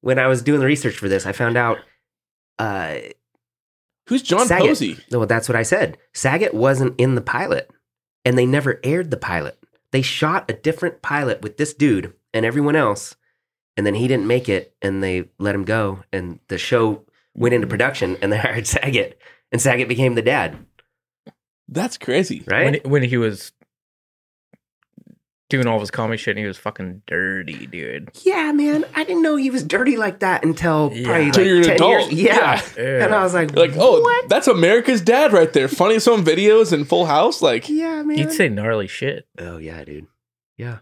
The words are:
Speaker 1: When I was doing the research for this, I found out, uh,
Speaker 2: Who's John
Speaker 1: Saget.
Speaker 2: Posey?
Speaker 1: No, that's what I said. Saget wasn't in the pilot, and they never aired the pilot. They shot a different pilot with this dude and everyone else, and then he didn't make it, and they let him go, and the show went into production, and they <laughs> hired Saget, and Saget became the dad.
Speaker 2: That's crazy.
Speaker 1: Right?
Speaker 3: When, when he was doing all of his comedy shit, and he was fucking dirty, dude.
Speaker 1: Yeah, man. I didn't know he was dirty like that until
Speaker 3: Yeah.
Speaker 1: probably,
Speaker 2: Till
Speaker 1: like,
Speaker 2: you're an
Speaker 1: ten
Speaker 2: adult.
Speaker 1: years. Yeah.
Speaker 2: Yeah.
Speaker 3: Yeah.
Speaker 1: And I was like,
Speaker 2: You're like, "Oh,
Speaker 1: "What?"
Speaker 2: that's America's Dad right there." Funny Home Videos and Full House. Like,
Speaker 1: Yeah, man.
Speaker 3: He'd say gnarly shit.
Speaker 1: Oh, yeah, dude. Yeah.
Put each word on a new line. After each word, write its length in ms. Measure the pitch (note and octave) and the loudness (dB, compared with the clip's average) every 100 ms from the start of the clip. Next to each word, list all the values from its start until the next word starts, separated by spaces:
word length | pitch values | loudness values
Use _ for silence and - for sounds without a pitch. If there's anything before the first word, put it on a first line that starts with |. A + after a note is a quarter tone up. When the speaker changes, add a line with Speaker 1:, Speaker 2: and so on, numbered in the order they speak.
Speaker 1:
When 160 | - D3+ | 0 0
I 80 | B2+ | 2
was 140 | C3 | 0
doing 180 | A#2+ D3 | 2 2
the 40 | C3 | 2
research 320 | D3 B2+ G2 | 0 -2 -4
for 100 | G2+ | -2
this, 160 | F#2+ F#2+ | -2 -2
I 40 | |
found 240 | G2 A#2+ A#2+ | -4 -2 0
out, 200 | A#2+ A2+ - _ _ _ _ _ _ - | 0 -2 -8 _ _ _ _ _ _ -8
uh, 380 | A2 G2 E2 D2 A1 - _ _ _ _ _ _ _ _ _ | -6 -6 -6 -8 -12 -20 _ _ _ _ _ _ _ _ _
Speaker 2:
Who's 140 | B3+ | -4
John 240 | - F3+ A#3+ | 0 0 2
Speaker 1:
Saget. 200 | F3+ F#3+ | 4 2
Speaker 2:
Posey? 300 | D4+ A2+ - _ | 2 -2 -6 _
Speaker 1:
No, 140 | A#2+ G#2+ | -4 0
that's 220 | A2+ A2+ | 0 0
what 80 | A#2 | -2
I 80 | |
said. 340 | A2+ F#3+ F#3+ - _ | 0 0 0 -6 _
Saget 400 | - C3 D#3 G#3 G#2+ | -4 -2 0 -2 0
wasn't 440 | C3 C3+ C3 B2+ | 0 2 -2 0
in 160 | B2+ B2+ | 0 0
the 60 | |
pilot, 480 | A2 A#2+ F#3 C#2 - _ _ _ _ _ - | -2 -4 -2 -4 -6 _ _ _ _ _ -2
and 120 | B2+ | 0
they 80 | B2 | 2
never 320 | C#3 C#3 - | 0 0 -4
aired 280 | B2 D#3+ E3+ | -2 -4 -4
the 60 | C3 | -6
pilot. 420 | - E2+ D2 - _ _ _ | -6 -6 -6 -12 _ _ _
They 100 | C3+ | -4
shot 480 | C3 - D#3 F#3 - | -2 -2 -2 -2 -4
a 40 | |
different 480 | - - D#3+ F3 - | -6 -4 -2 -6 -6
pilot 380 | - C#3+ C3+ G#2 | -6 -4 -2 -4
with 140 | G#2 - | -8 -6
this 160 | D3 | -6
dude 400 | - C#3+ G#2 F2 - _ | 0 0 0 -2 -14 _
and 120 | A2+ A2+ | -2 -2
everyone 300 | C3 C#3+ D#3 | 0 0 2
else, 400 | B2 G2+ - - _ _ _ _ _ - | 0 -2 -8 -20 _ _ _ _ _ -4
and 80 | G2+ | -2
then 80 | |
he 140 | G2+ B2 | 0 0
didn't 180 | B2+ G2+ | 0 0
make 240 | B2 B2+ | -2 0
it, 240 | F#2+ - _ | -4 -4 _
and 220 | G2 G2 | -6 -4
they 260 | F#2+ F2+ F2 _ | -4 -4 -6 _
let 160 | G2+ | -4
him 100 | G2 | -4
go, 360 | F#2+ A2 G#2 F#2+ - | -4 -2 -4 -6 -10
and 280 | G2 F2+ E2 _ | -10 -8 -14 _
the 100 | F2+ | -8
show 480 | - B2 A2+ G#2 _ _ _ - | -2 2 2 -2 _ _ _ -2
went 180 | A#2+ | 0
into 140 | A#2+ - | 2 0
production, 500 | G#2+ B2 C#3 F#2 F#2 | -2 -2 -2 -6 -4
and 80 | G2 | -4
they 40 | G#2 | -2
<laughs> 20 | |
hired 260 | A2 A2 G#2 | -2 -4 -4
Saget, 560 | - C3+ A#2+ G2 - - _ _ | -4 -2 -2 -4 -8 -20 _ _
and 100 | A#2+ | -2
Saget 260 | C3+ A#2+ A#2+ | 0 0 -2
became 280 | A2 C3 A#2 | 0 0 2
the 80 | |
dad. 340 | A2+ C#3+ E2+ D2 - _ _ _ _ _ - _ _ _ - | 0 0 -2 -8 -20 _ _ _ _ _ -20 _ _ _ -10
Speaker 2:
That's 260 | C#3+ A#3 - | -6 -6 -8
crazy. 460 | - C3+ F#3 - - | -2 -2 -2 -6 -4
Speaker 1:
Right? 360 | G#2 - D3 | 0 0 0
Speaker 3:
When, 80 | C3+ | 0
when 120 | C#3+ | 0
he 140 | B2 B2 | 0 0
was 340 | A2+ G2 - _ _ _ _ _ _ _ _ _ _ _ _ _ _ - _ - _ _ _ | -2 -4 -16 _ _ _ _ _ _ _ _ _ _ _ _ _ _ -20 _ -20 _ _ _
doing 180 | C#3 A#2+ | -2 0
all 80 | A2 | -2
of 60 | |
his 100 | G#2 | -4
comedy 260 | - A2+ A2+ | -6 -6 -6
shit, 140 | - G2+ | -6 -6
and 40 | |
he 80 | G#2 | -6
was 100 | F#2 | -8
fucking 460 | - - F#2 F#2 - | -12 -10 -14 -14 -8
dirty, 640 | E2+ F#2+ F#2+ D#2+ D#2+ C2+ | -4 -4 -6 -10 -14 -14
dude. 420 | E2+ C2 A#1 - - | -14 -12 -12 -14 -4
Speaker 1:
Yeah, 280 | F#4+ F#4+ D#4 | -2 -2 -2
man. 320 | D4 D4 D4+ E4 - | 0 0 -2 -4 -6
I 80 | |
didn't 180 | D#4 F4 | -4 0
know 140 | D#4 D4+ | 0 0
he 160 | C4+ | -2
was 120 | B3+ | -4
dirty 320 | D#3 F#3+ B3+ A#3 | -4 -2 0 0
like 260 | G#3+ F#3 | -2 -2
that 220 | G3 F3+ | -2 0
until 460 | D#3 D#3+ E3+ D#3 D3 | -2 -2 0 0 0
Speaker 3:
Yeah. 140 | A2 B2 | -2 -2
Speaker 1:
probably, 240 | E3+ D3 | 0 2
Speaker 2:
Till 120 | G3 | 4
Speaker 1:
like, 40 | F#3+ | 4
Speaker 2:
you're 100 | F3+ | 4
an 60 | |
Speaker 1:
ten 120 | E3+ C#3 | 4 4
Speaker 2:
adult. 360 | F#3+ A#3+ - | 4 4 2
Speaker 1:
years. 20 | D3+ | 2
Yeah. 380 | E3 A3 D3+ A#2 - - | 2 4 2 0 -4 -6
Speaker 2:
Yeah. 60 | |
Speaker 3:
Yeah. 220 | B2 C3+ G#3 | -2 0 2
Speaker 1:
And 80 | |
I 80 | G#3+ | 2
was 140 | F#3 F3+ | 2 0
like, 160 | D#3+ C#3+ | 0 4
Speaker 2:
You're 120 | E3+ | 2
like, 100 | D3 | 6
"Oh, 240 | B3 A#4 | 6 6
Speaker 1:
"What?" 260 | A#4 A#4+ B4+ | 4 2 2
Speaker 2:
that's 200 | G#3 - | 2 4
America's 540 | G3 E3 A3+ A#3+ A#3+ | 4 6 4 4 2
Dad 320 | F3 B3 D4+ | 4 4 6
right 200 | G3+ D#3+ | 6 6
there." 140 | D#3 C3+ | 4 2
Funny 320 | - F#3 A3 | 2 2 4
Home 220 | A#3 A3+ E3 | 4 4 4
Videos 480 | D#3+ G#3 A3 G#3+ | 4 6 6 6
and 160 | D#3+ C#3+ | 2 2
Full 160 | F3 E3+ | 0 2
House. 380 | D3 G#3+ C#4 | 4 2 2
Like, 260 | D#3 A#2 - | 0 0 -2
Speaker 1:
Yeah, 320 | D4+ E4 D#4 | -4 -2 -4
man. 160 | D4+ D4+ | -4 -2
Speaker 3:
He'd 140 | D3 | -2
say 180 | D#4 E3+ | 0 0
gnarly 380 | G#2 G#2+ A2 G2 | 0 -2 -2 -4
shit. 400 | - C3+ - - - | -6 -8 -8 -14 -16
Speaker 1:
Oh, 200 | F2 E2+ | -14 -14
yeah, 260 | D#2+ E2 D2 | -14 -14 -16
dude. 220 | D2 - _ _ _ _ _ | -18 -18 _ _ _ _ _
Yeah. 220 | A#2+ A2+ | -14 -14